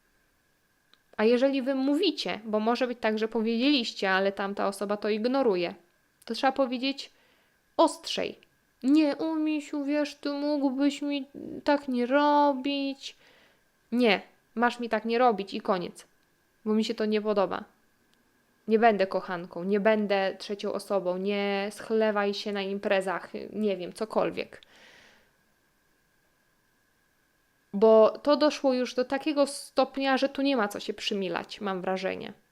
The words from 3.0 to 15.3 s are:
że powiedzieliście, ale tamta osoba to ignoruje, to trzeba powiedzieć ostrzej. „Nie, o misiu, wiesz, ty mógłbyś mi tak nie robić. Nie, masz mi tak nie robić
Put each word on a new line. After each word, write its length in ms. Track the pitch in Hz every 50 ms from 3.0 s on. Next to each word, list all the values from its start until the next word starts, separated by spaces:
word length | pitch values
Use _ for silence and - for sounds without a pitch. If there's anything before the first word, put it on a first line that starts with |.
| - 220 214 220
że 80 | 220 220
powiedzieliście, 840 | - 233 214 226 233 226 247 285 294 254 226 - - - 208 190
ale 200 | 190 190 196 196
tamta 360 | 196 - 202 196 202 214 202 196
osoba 300 | 190 - 208 202 208 208
to 120 | - 214
ignoruje, 680 | 214 220 214 247 262 277 262 233 185 180 170 165 - - _ _ _ _ _ _ _ _ _ -
to 60 | 226
trzeba 180 | - - 269
powiedzieć 600 | 269 - 269 240 254 240 254 269 277 277 - - _ _ _ _ _ _ _ _ _ _ _ _ _ -
ostrzej. 640 | 330 311 311 - - - - - - - - - _ _ _ _ _ _ _ _ -
„Nie, 340 | 254 294 311 311 285 277 285
o 180 | 320 320 320
misiu, 480 | 311 311 311 311 302 294 - - 294 277
wiesz, 320 | 277 294 294 294 294 -
ty 140 | - - 285
mógłbyś 720 | 285 285 285 294 302 294 269 277 254 269 285 285 277 -
mi 260 | 294 285 285 285 262 - - - - - - - -
tak 240 | - 285 285 285 269
nie 180 | 254 240 240
robić. 1080 | 240 269 294 294 294 294 294 294 285 277 254 254 285 285 277 277 277 269 - - - - _ _ - _ _ _ _ _ _ _ _ _ _ _ _
Nie, 300 | 226 240 247 220 185 196 - - _ _ _ _ _
masz 240 | 226 240 240 226 -
mi 100 | 240 226
tak 160 | 226 214 220
nie 120 | 226 233 233
robić 360 | 254 247